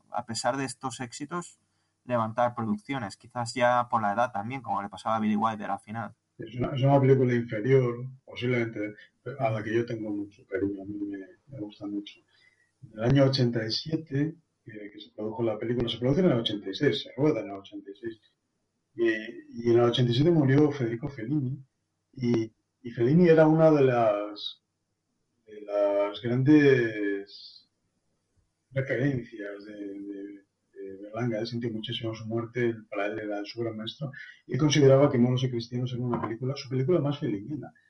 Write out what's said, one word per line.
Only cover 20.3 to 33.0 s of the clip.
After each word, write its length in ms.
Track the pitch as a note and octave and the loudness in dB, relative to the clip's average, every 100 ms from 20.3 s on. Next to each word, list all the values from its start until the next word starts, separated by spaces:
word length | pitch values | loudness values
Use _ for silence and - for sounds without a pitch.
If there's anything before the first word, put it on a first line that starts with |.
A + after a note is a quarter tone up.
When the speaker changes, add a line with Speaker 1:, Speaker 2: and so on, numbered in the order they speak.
Speaker 2:
murió 400 | E3 C3 C3+ D3+ | 6 6 6 6
Federico 380 | - A#2 A#2 - | 4 -2 -4 -8
Fellini, 520 | - A2 D3+ B2 D3 - _ _ _ _ | -8 -2 -2 -2 -6 -12 _ _ _ _
y, 360 | - A#2+ A#2 A2 _ _ _ | -4 0 0 0 _ _ _
y 80 | A#2+ | -10
Fellini 380 | A#2 A#2+ E3 F3 | 0 4 6 8
era 180 | D#3+ D#3 | 8 8
una 240 | D#3+ D#3+ | 6 6
de 120 | D3 | 6
las, 800 | C3 A#2+ A2+ G#2 G#2 G2+ - - _ _ _ _ _ _ _ _ _ | 4 4 2 2 -4 -10 -14 -16 _ _ _ _ _ _ _ _ _
de 140 | G#2+ | -18
las 600 | G#2 G#2 G2+ G2+ G2+ G#2 | -4 2 2 2 0 -2
grandes 1500 | A#2 B2 C3 D3+ C#3+ C3 A2+ G#2+ G2+ G2 G2 - - - _ _ _ _ _ _ _ _ _ _ _ | -2 2 6 8 8 6 2 -2 -4 -4 -8 -18 -20 -20 _ _ _ _ _ _ _ _ _ _ _
referencias 920 | C3 C3 A#2 C#3 B2+ A2+ A2 G2+ G2+ G2+ | -6 -2 0 0 -2 -6 -12 -12 -12 -16
de, 100 | G#2 | -14
de, 460 | G2+ G2+ G2+ G2+ G2+ G2+ _ _ _ | -12 -12 -12 -12 -14 -18 _ _ _
de 300 | G2+ G2 F#2+ | -16 -16 -14
Berlanga. 360 | G#2 G#2+ B2+ G#2+ | -12 -6 -4 -4
Él 80 | A#2 | -6
sintió 240 | A#2 A#2 | -6 -6
muchísimo 440 | G#2+ A2+ A#2 A#2 | -8 -8 -8 -8
su 120 | A2+ A2 | -8 -6
muerte, 480 | A#2 A2+ B2+ A#2+ A2 - | -6 -4 -4 -2 -4 -8
para 160 | G#2+ | -6